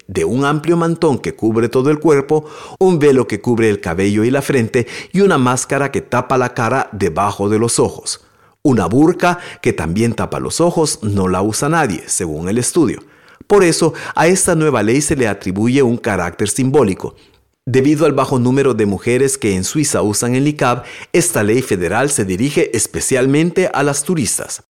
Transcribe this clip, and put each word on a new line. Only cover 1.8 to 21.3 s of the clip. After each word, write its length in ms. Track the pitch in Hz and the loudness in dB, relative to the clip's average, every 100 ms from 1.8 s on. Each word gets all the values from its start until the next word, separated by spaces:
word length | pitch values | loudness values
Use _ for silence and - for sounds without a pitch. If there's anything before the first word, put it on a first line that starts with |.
| 135 | 2
el 100 | 151 | 2
cuerpo, 500 | 160 139 135 156 151 - - - | 2 2 2 -2 -2 -14 -10 0
un 200 | 190 170 | 2 4
velo 260 | 143 131 117 | 4 4 2
que 140 | 104 | -2
cubre 300 | 127 113 110 | 0 2 2
el 100 | 101 | 0
cabello 460 | 92 87 101 107 117 | -2 -2 0 2 2
y 40 | |
la 120 | 139 | 0
frente 460 | 135 139 110 127 113 - - | 0 0 0 -2 -2 -8 -4
y 80 | 180 | 2
una 160 | 196 151 | 4 4
máscara 520 | 123 127 - 139 143 | 2 0 -2 -2 -2
que 120 | 98 | -4
tapa 360 | - 123 - 127 | -4 -4 0 0
la 160 | 123 | 0
cara 360 | 135 113 135 - | -2 -2 -2 -2
debajo 560 | 101 95 80 101 101 98 | -2 -2 0 -2 -2 0
de 120 | 107 | 0
los 200 | 117 - | 0 0
ojos. 460 | 117 - - - _ _ _ _ | -2 -2 -12 -12 _ _ _ _
Una 260 | 147 113 85 | 0 2 2
burka 520 | 123 160 170 175 170 - - | 4 4 4 0 -2 -6 -6
que 100 | 123 | -4
también 420 | 101 82 95 117 | -2 -2 0 0
tapa 280 | 107 90 69 | -2 -4 -6
los 180 | 65 - | -4 0
ojos 400 | 170 170 147 - | 0 2 -2 -2
no 280 | 107 98 92 | -2 0 0
la 120 | 92 | 0
usa 280 | 107 107 147 | 0 -2 -2
nadie, 340 | 165 131 85 - | 0 0 -4 -6
según 420 | - 87 76 87 | -6 -6 -6 -4
el 80 | 117 | -2
estudio. 460 | 123 175 131 - - _ - - - | 0 0 0 -2 -12 _ -20 -14 0
Por 160 | 202 | 4
eso, 320 | 175 156 156 - - | 4 2 0 -2 -6
a 140 | - 160 | 0 2
esta 260 | 190 - | 2 0
nueva 300 | 165 156 120 | 0 2 2
ley 180 | 104 135 | 2 0
se 140 | - 147 | 0 0
le 120 | 113 | -2
atribuye 540 | 98 95 95 117 139 | -2 -4 -2 0 2
un 160 | 123 120 | 2 0
carácter 520 | 113 95 87 - 107 | -2 -2 -4 -4 -4
simbólico. 680 | - 131 147 98 92 - - _ _ _ _ - | -2 0 2 2 -2 -10 -14 _ _ _ _ -2
Debido 400 | 127 135 151 156 | 2 2 2 2
al 80 | |
bajo 240 | 135 127 131 | 0 0 0
número 380 | 120 135 131 113 | 2 2 2 2
de 100 | 104 | 0
mujeres 540 | 92 117 123 135 135 | -2 0 2 0 0
que 160 | 107 92 | -2 -2
en 80 | |
Suiza 400 | 95 156 147 92 | -2 -2 0 0
usan 320 | 101 101 120 127 | 0 0 0 0
el 80 | |
niqab, 400 | 143 147 131 123 - - - | 0 0 -2 -2 -6 -18 -4
esta 280 | 127 - | 0 0